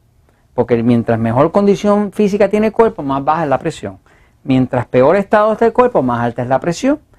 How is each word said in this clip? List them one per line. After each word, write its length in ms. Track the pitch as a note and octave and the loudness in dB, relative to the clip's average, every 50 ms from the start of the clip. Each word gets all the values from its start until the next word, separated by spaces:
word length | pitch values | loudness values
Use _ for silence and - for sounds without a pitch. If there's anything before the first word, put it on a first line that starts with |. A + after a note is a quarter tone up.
| _ _ _ _ _ _ _ _ _ _ _ | _ _ _ _ _ _ _ _ _ _ _
Porque 280 | - A#2+ A#2 B2 A#2 A2+ | -4 0 0 0 0 2
mientras 380 | B2 A#2+ A#2 A2 - A#2 A2+ | 2 2 2 2 0 -2 -2
mejor 320 | A2+ A2+ A2+ B2+ D3 D#3+ - | -2 -2 0 0 0 2 2
condición 580 | G3+ G3+ G3+ G3 - - G#3 G3+ G#3 G#3 G3 | 2 2 2 2 2 0 0 0 0 -2 -4
física 380 | - - G#3+ G3 G3 G3+ G#3 F#3+ | -2 -2 0 0 2 0 0 0
tiene 180 | G#3 G#3+ G#3+ | 2 0 0
el 60 | A3 G#3+ | 0 2
cuerpo, 320 | - A3+ A3 A3 - D3 | 2 0 0 0 -4 -6
más 180 | C3+ C3+ C#3 C#3 | -4 -4 -4 -2
baja 220 | D3+ D#3 E3+ E3 | -2 -2 -2 0
es 40 | C#3+ | -2
la 120 | C3 B2+ | -2 -2
presión. 400 | - E3 C#3+ - - F#2+ F#2+ - _ _ _ _ _ _ _ _ _ | -2 -6 -8 -8 -12 -12 -14 -14 _ _ _ _ _ _ _ _ _
Mientras 440 | C#3 C3 C3 B2+ B2 - B2+ A#2 | -2 0 0 0 0 -2 -4 -4
peor 280 | - - B2+ B2+ D3 F3+ | 0 2 2 4 4 4
estado 380 | G3+ G3 - A3+ G#3+ G#3 A3 G#3+ | 2 0 0 2 2 2 2 0
está 140 | - A#3 | 0 0
el 60 | A3+ A3 | 0 2
cuerpo, 300 | - B3 B3 - F3 C3+ | 2 0 2 2 0 0
más 180 | B2 A#2+ A#2 | 0 -2 -2
alta 220 | A#2 A#2+ A2+ - B2 | -2 -4 -4 -4 -4
es 60 | B2 | -2
la 100 | C3+ C3 | -2 -2
presión 400 | - F3 E3 - - C4 D4+ D4+ - _ _ | -2 -4 -6 -2 -2 -2 -2 -2 -6 _ _